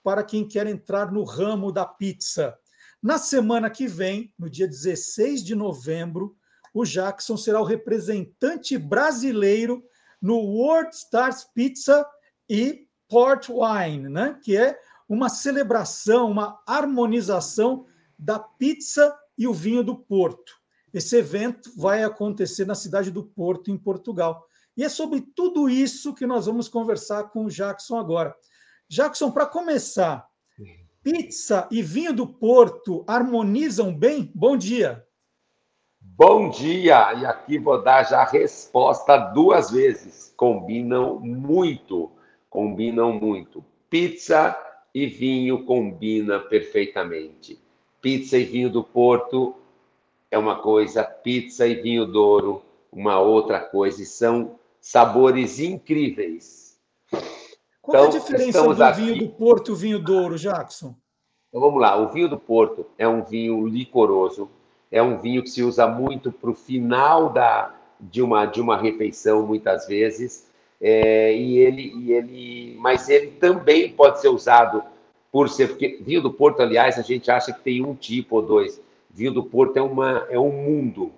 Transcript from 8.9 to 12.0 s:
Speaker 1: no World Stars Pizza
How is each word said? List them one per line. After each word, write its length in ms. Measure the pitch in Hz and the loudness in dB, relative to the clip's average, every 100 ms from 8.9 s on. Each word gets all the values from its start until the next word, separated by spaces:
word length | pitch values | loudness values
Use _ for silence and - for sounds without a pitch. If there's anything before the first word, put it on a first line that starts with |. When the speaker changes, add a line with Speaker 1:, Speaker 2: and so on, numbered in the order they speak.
| 233 302 247 262 214 196 214 233 240 - _ _ _ | 0 0 -2 -4 0 2 2 0 -6 -10 _ _ _
Speaker 1:
no 180 | 185 233 | -2 -2
World 560 | 208 214 277 320 320 | -2 -2 2 2 0
Stars 500 | - - 226 254 262 - | -10 -4 -2 -2 -4 -8
Pizza 520 | - 262 262 - 294 | -4 -4 -2 2 2